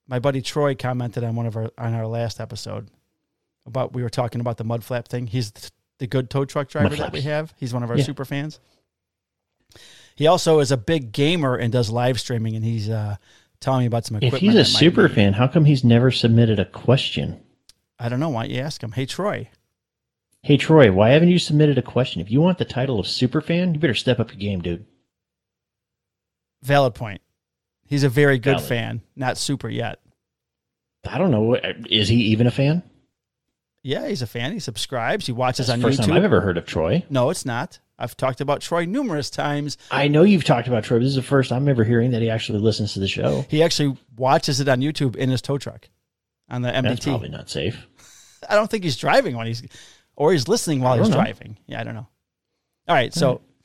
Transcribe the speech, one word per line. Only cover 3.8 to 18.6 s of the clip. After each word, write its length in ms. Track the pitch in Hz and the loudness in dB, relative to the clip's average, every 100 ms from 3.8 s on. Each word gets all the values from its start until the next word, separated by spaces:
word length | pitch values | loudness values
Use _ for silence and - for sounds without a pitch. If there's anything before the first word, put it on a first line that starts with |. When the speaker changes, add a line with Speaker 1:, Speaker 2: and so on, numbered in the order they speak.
| 123 | -6
Speaker 1:
we 80 | 127 | -6
were 80 | 120 | -6
talking 300 | - 120 120 | -4 -4 -4
about 160 | 120 113 | -6 -6
the 60 | |
mud 200 | 110 117 | -6 -6
flap 240 | 110 123 - | -4 -8 -6
thing. 180 | 123 123 | -8 -6
He's 240 | 127 107 | -6 -6
th-, 200 | - - _ _ _ | -10 -20 _ _ _
the 80 | 123 | -4
good 240 | 131 127 | -4 -2
tow 140 | 139 | -4
truck 240 | 139 156 139 | -4 -4 -6
driver 220 | 156 147 | 0 0
Speaker 2:
Mud 80 | 147 | 0
Speaker 1:
that 140 | 147 | -6
we 80 | 151 | -6
Speaker 2:
flaps. 40 | 139 151 160 | -4 -4 -6
Speaker 1:
have. 40 | _ | _
He's 180 | 127 | -8
one 80 | 123 | -6
of 80 | 120 | -2
our 60 | 120 | 0
Speaker 2:
Yeah. 60 | |
Speaker 1:
super 200 | 131 135 | -2 -4
fans. 360 | 135 139 151 - _ _ _ _ _ _ _ _ _ _ _ - - - _ | -8 -6 -8 -12 _ _ _ _ _ _ _ _ _ _ _ -20 -20 -20 _
He 120 | _ 147 | _ 4
also 340 | 180 - 160 | 4 4 4
is 100 | 135 | 4
a 60 | 135 | 0
big 340 | 107 165 123 | 0 -2 -2
gamer 440 | 104 143 175 139 123 | -2 0 2 0 0
and 160 | 117 | 0
does 160 | 123 107 | 0 0
live 300 | 117 123 123 | 0 0 -2
streaming, 340 | - 120 113 | -4 -4 -4
and 100 | 110 | -4
he's, 240 | 110 117 104 | -4 -2 -4
uh, 260 | 113 104 104 _ _ _ _ | -4 -4 -8 _ _ _ _
telling 200 | - 131 | -2 0
me 60 | 120 | 2
about 180 | 117 | -2
some 120 | - 107 | -4 -2
Speaker 2:
If 60 | |
Speaker 1:
equipment 180 | 127 127 | 0 2
Speaker 2:
he's 120 | 196 | 4
a 40 | 226 | 6
Speaker 1:
that 140 | - | 4
might 40 | - | 6
Speaker 2:
super 300 | 156 202 170 | 4 6 2
Speaker 1:
be 60 | |
Speaker 2:
fan, 180 | - 101 | 4 2
how 120 | 101 131 | 4 2
come 160 | 170 | 4
he's 200 | 151 139 | 4 4
never 260 | 123 117 127 | 6 6 4
submitted 480 | 123 120 113 117 104 | 2 4 4 4 2
a 60 | |
question? 760 | 92 - - 131 - - 71 78 _ _ _ _ _ _ | -2 -4 2 2 2 -4 -6 -8 _ _ _ _ _ _
Speaker 1:
I 100 | 120 | -6
don't 120 | 123 | -4
know. 80 | 160 | -4
Why 140 | 117 107 | -4 -6
don't 80 | |
you 60 | 127 | -6